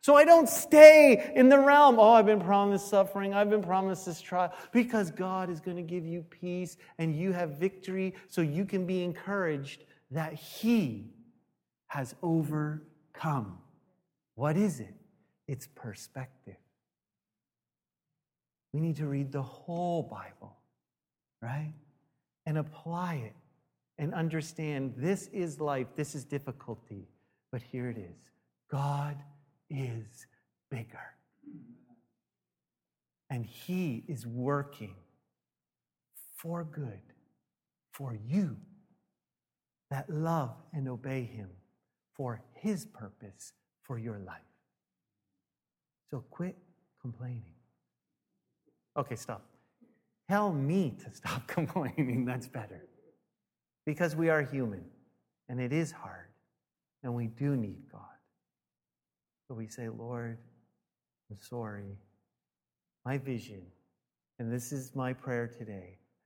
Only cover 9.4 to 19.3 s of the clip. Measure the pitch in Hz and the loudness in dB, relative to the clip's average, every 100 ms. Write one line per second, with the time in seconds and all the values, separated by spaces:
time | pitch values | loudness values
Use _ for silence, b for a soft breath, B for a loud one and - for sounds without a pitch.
9.4 | 175 143 139 - - b b 139 156 156 | -2 -4 -8 -16 -20 b b -8 -8 -10
10.4 | - - 220 233 147 107 - - - _ | -16 -4 0 2 0 -6 -14 -20 -20 _
11.4 | _ _ _ _ _ 143 127 - 175 165 | _ _ _ _ _ -10 -10 -8 -2 -2
12.4 | 147 151 151 151 - _ _ - 160 139 | -2 -4 -6 -8 -14 _ _ -8 -6 -4
13.4 | 101 90 - _ _ _ _ _ _ - | -6 -14 -20 _ _ _ _ _ _ -6
14.4 | 143 160 208 139 101 - - _ _ _ | -2 0 0 -2 -14 -18 -20 _ _ _
15.4 | - 131 - - 117 98 - 135 127 _ | -12 -12 -12 -16 -14 -14 -18 -16 -18 _
16.4 | - 95 _ _ _ _ _ _ _ _ | -20 -20 _ _ _ _ _ _ _ _
17.4 | _ _ _ _ _ _ _ _ _ _ | _ _ _ _ _ _ _ _ _ _
18.4 | _ _ _ 147 165 143 151 139 139 | _ _ _ -6 -4 -4 -4 -4 -6